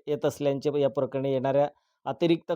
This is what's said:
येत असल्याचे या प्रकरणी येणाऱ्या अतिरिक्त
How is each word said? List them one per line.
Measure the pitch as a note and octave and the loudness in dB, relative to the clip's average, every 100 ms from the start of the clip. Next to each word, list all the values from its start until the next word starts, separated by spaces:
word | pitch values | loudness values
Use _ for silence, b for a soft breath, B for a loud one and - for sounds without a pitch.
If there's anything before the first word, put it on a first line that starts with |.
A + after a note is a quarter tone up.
| - | -4
येत | C#3+ D3 | -2 -2
असल्याचे | - C#3+ C#3 C#3+ C#3+ | 0 -2 0 -2 0
या | C#3 | 0
प्रकरणी | C#3+ C3 C#3 C#3 | 0 -2 -2 -2
येणाऱ्या | C3 C3+ C#3 C#3+ _ _ _ C3+ | 0 2 2 0 _ _ _ -10
अतिरिक्त | C#3 E3+ E3 - | 0 2 2 0